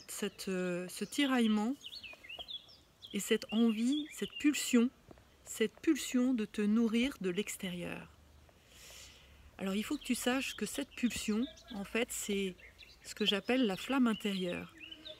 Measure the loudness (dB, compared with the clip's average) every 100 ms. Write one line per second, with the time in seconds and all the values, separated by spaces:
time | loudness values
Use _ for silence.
0 | -6 -4 -4 -4 -4 -2 0 -2 -4 -6
1 | -4 0 2 4 4 4 2 -2 -8 -14
2 | -16 -18 -16 -14 -10 -12 -12 -20 -20 _
3 | -8 -6 0 0 0 2 2 4 0 0
4 | -2 -6 -8 0 0 0 4 4 4 0
5 | -18 -20 -20 -20 -14 -2 -2 0 0 2
6 | 2 2 2 2 0 0 2 4 4 4
7 | 2 0 -2 -2 -4 -4 -6 -6 -6 -8
8 | -12 -20 -20 -20 -20 -20 -20 -20 -20 -20
9 | -20 -20 -20 -20 -20 -6 -2 -2 -2 -4
10 | -2 0 2 0 -2 -4 -6 -4 -8 -2
11 | -2 0 -2 0 -2 -6 -12 -10 -4 -2
12 | -2 -4 -2 -2 -2 -6 -18 -20 -20 -20
13 | -16 -2 0 0 2 4 4 2 0 4
14 | 4 4 0 -2 -2 -4 -8 -14 -18 -16
15 | -16 -18